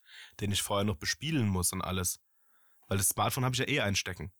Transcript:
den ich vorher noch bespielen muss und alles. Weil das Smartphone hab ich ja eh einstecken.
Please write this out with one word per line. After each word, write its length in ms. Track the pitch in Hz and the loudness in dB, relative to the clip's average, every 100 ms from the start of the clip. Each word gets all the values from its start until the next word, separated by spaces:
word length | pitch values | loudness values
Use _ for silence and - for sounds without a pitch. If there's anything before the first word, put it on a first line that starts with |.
| - - - - | -18 -20 -18 -6
den 120 | 101 | -2
ich 100 | 95 | -2
vorher 240 | - 101 101 | 0 2 2
noch 100 | 101 | 0
bespielen 520 | 92 - 147 160 107 | -2 -4 0 2 2
muss 240 | 92 87 | 4 2
und 80 | 95 | 0
alles. 400 | - 92 90 - _ _ _ _ _ _ - | -2 -2 -2 -4 _ _ _ _ _ _ -2
Weil 100 | 98 | 0
das 120 | 98 | 0
Smartphone 360 | - 107 123 127 | 2 0 2 0
hab 80 | |
ich 60 | 127 | 0
ja 80 | 135 | 0
eh 140 | 143 | 0
einstecken. 520 | 104 95 - 90 92 - | 2 0 -2 -4 -8 -12